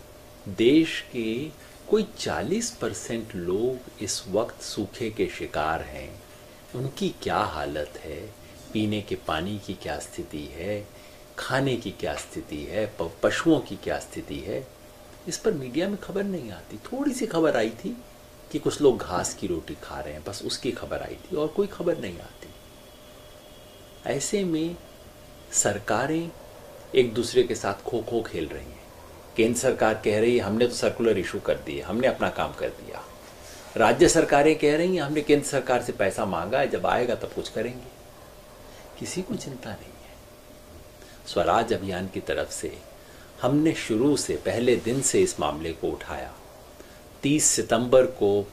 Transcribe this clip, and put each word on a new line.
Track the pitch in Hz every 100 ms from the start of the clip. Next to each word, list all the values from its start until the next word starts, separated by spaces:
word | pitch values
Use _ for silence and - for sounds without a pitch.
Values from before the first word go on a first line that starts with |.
| - - - - 107
देश | 95 120 156 160 - -
के | 123 110 117 156 - - - -
कोई | 220 - -
चालीस | - 80 110 220 233
परसेंट | - 113 101 - 117 107 92
लोग | 87 98 123 127 - -
इस | 104 - 95
वक्त | 98 - -
सूखे | - - 98 - 113
के | 107 90
शिकार | - 80 80 78 80
हैं। | - 135 135 92 - - - - - 127
उनकी | 135 - 190 -
क्या | 98 87
हालत | 104 76 71 76 73 -
है, | 80 76 110 - - - -
पीने | 110 107 104
के | - 92
पानी | - 78 92 104 -
की |
क्या | 90 - 76
स्थिति | - - 82 78 71
है, | 82 95 104 101 - - - - -
खाने | - 131 139 117
की | 98
क्या | - 82 73
स्थिति | - 80 - 76
है, | 71 98 107 -
प-, | 82 -
पशुओं | 107 - 165 143
की | - 95
क्या | - 71
स्थिति | - - - 71
है, | 82 131 135 - - - - - 180
इस | -
पर | 220
मीडिया | 151 127 143 196
में | 208
खबर | - 196
नहीं | 202 175 113
आती। | 85 - 107
थोड़ी | - 262 294
सी | 240 220
खबर | 165 156 127
आई | 113
थी | - 196 240 - - - - -
कि | 147
कुछ | 139 -
लोग | 139 107
घास | - 87 -
की | - 92
रोटी | 82 - 73
खा | - 69
रहे | 73
हैं, | 78
बस | 95 101 -
उसकी | - 123
खबर | - - -
आई | - -
थी | - 151
और | 156
कोई | 196 202
खबर | - 170 160
नहीं | 101 85
आती। | - - - - - - - - - - - - - - - - - - -
ऐसे | 139 - 208
में | 185 160 165 175 - - - - - - -
सरकारें | - 110 101 - 110 139 160 170 - - - - - - 131
एक | 120
दूसरे | 117 113 123
के | 117 110
साथ | 104 98
खो-खो | - 117 - 117
खेल | - 90 73
रही | 73 67
हैं। | - - - - - - -
केंद्र | 113 117
सरकार | 127 - 110 107 113
कह | 107
रही | 117 120
है, |
"हमने | 98 110 120
तो |
circular | - 110 - 113 95
issue | 87 101
कर | - 76
दिए, | 76 69
हमने | 80 110 127
अपना | - 98
काम | - -
कर | - -
दिया।" | - - - - - - - - - - 107
राज्य | 110 131 165
सरकारें | 165 151 143 151 151
कह | 147 156
रही | 180 175
हैं, |
"हमने | 143 151
केंद्र | - 143 -
सरकार | 139 131 120
से | 120
पैसा | - 104 113 107
मांगा | 85 92 131
है, | 127
जब | - 90
आएगा | 107 123 107
तब | 98
कुछ | 98 -
करेंगे।" | 110 117 127 - - - - - - - - - - - -
किसी | 117 175
को | 185 208
चिंता | 147 127 117
नहीं | 95 - - -
है। | - - - - - - - - - - - -
स्वराज | - 82 107 113
अभियान | 95 95 90 95
की | 98
तरफ | - 73 73
से | - 78 - - - - - - -
हमने | 127 147 156
शुरू | - - 110 143 135
से, | - 78
पहले | 95 107 123 107
दिन | 110 135
से | 135 107
इस | 90 -
मामले | 76 76 82
को | 78 82
उठाया। | 73 - 71 - - - - - - - - - -
तीस | 139 151 -
सितंबर | - - 117 123 131 127
को | - 101 101 98